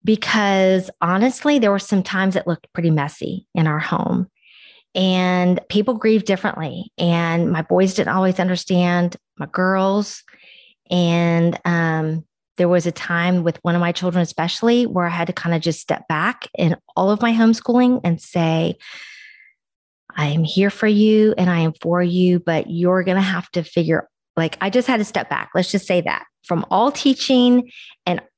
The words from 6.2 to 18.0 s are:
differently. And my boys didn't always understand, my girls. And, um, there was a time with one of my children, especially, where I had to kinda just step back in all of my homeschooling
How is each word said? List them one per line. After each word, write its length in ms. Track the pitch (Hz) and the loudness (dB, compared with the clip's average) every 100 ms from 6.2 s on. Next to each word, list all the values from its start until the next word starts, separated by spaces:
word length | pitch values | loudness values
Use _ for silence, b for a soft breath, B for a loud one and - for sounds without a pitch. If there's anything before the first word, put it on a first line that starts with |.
differently. 680 | - 185 202 - 156 - - - | 0 -2 -2 -6 -10 -10 -14 -2
And 540 | 170 170 170 170 165 | 0 2 0 0 0
my 100 | 160 | -2
boys 320 | 160 180 190 | 0 2 2
didn't 220 | 190 - 190 | 0 -2 0
always 240 | 190 185 | 0 0
understand, 760 | 185 180 - 180 175 175 175 - _ - | -2 -4 0 0 2 2 0 -4 _ -14
my 80 | 160 | -8
girls. 800 | - 185 190 190 202 202 - _ b b b b b _ | -2 0 0 0 0 -4 -10 _ b b b b b _
And, 680 | 180 170 170 170 170 170 170 | 0 2 2 2 2 2 0
um, 600 | 170 170 165 160 156 160 - _ _ - | -2 0 0 -2 -4 -6 -10 _ _ -2
there 120 | 175 | 2
was 160 | 180 | 2
a 80 | 170 | 0
time 520 | 165 - 170 175 180 | -6 -4 -2 0 2
with 160 | 170 160 | 0 -2
one 140 | 175 175 | -2 0
of 40 | |
my 120 | 175 | 0
children, 300 | 170 180 175 | -2 -2 0
especially, 640 | 170 - 170 - 233 240 240 | -2 -2 -4 -2 2 2 2
where 200 | 180 175 | -2 -2
I 40 | |
had 180 | 170 175 | -2 -4
to 40 | |
kinda 280 | - 170 170 | -4 -2 -2
just 200 | 165 156 | -2 -4
step 280 | - 160 - | -4 -6 -4
back 400 | 156 190 - - - | -2 -2 -4 -14 -2
in 180 | 165 165 _ - | -2 -2 _ -2
all 140 | 190 | 0
of 120 | 214 | 0
my 100 | 233 | 0
homeschooling 680 | 226 226 226 - 240 247 254 | 4 4 2 2 2 4 2